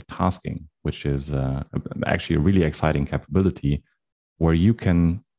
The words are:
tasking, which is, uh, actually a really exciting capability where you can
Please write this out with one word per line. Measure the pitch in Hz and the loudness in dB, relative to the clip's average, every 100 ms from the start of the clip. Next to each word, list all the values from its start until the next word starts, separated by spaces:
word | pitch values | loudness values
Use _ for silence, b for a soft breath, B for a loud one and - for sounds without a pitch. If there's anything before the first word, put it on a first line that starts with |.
| - | -4
tasking, | - 92 - - - - _ | -2 -2 -2 -6 -10 -12 _
which | 78 - 71 | -8 -4 -4
is, | 69 71 | -4 -4
uh, | 69 67 67 71 71 - - - | -4 -2 -4 -6 -8 -8 -6 -2
actually | - - 78 | -2 0 0
a | |
really | 78 95 | 2 4
exciting | 78 - 78 71 - | 2 0 0 0 -2
capability | - - 80 95 - 71 71 - _ _ _ _ - | -4 -2 0 0 0 -2 -4 -6 _ _ _ _ -2
where | 82 | 2
you | 82 98 | 4 4
can | 117 95 87 85 90 - | 2 2 2 2 0 -8